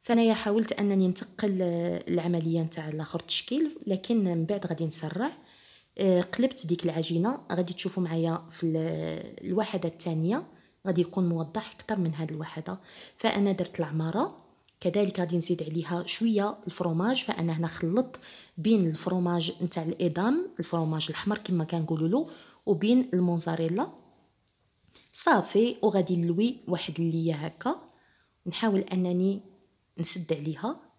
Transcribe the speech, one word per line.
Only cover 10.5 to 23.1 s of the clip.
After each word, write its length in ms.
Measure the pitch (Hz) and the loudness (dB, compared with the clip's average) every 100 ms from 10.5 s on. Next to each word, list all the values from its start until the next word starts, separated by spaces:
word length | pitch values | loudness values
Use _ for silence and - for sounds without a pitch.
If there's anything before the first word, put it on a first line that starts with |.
| - _ _ 190 | -20 _ _ -2
غادي 140 | 175 | 0
يكون 280 | 175 190 175 | 2 2 0
موضح 420 | 165 156 214 - | 0 -2 -6 -8
اكثر 280 | - - 208 | -14 -6 -2
من 160 | 165 151 | -2 -2
هذه 160 | 160 | -6
الوحده. 480 | 156 156 - 165 185 - - - _ | -6 -8 -10 -8 -10 -12 -20 -20 _
فانا 340 | 226 - 202 | 0 2 2
درت 280 | 185 180 - | 2 -2 -4
العماره، 640 | 156 156 160 190 370 - - _ _ _ | -2 0 0 0 -2 -6 -20 _ _ _
كذلك 400 | 180 202 196 190 | -2 2 0 0
غادي 180 | 175 175 | 0 0
نزيد 260 | 160 165 | 0 -2
عليها 400 | 156 160 151 175 180 | -2 -4 -2 -4 -2
شويه 520 | - 226 208 202 - 185 | 0 2 2 2 -2 -10
الفرomage. 560 | - 175 165 202 262 - | -2 0 2 2 0 -2
فانا 280 | - 170 | -2 0
هنا 140 | 160 165 | 0 -2
خلطت 520 | - 165 202 254 - - - - - | -2 0 2 0 -6 -18 -20 -16 -4
بين 360 | 165 220 170 | 4 4 4
الفرomage 680 | 156 185 180 175 175 165 - | 0 -2 0 2 2 -2 -4
نتاع 200 | 175 - | -4 -2
الادام، 680 | 160 165 175 175 214 302 370 - | -4 0 0 2 2 2 -2 -6
الفرomage 480 | 170 170 160 156 151 | -2 0 0 0 -2
الاحمر 280 | 156 202 208 | -2 -2 -2
كما 260 | - 175 | 0 -2
كنقولوا 440 | 160 170 160 156 160 | 0 -2 -2 0 2
له، 220 | 240 311 - - - - | 2 0 -10 -20 -10 -2
وبين 440 | 170 208 254 254 | 2 4 4 4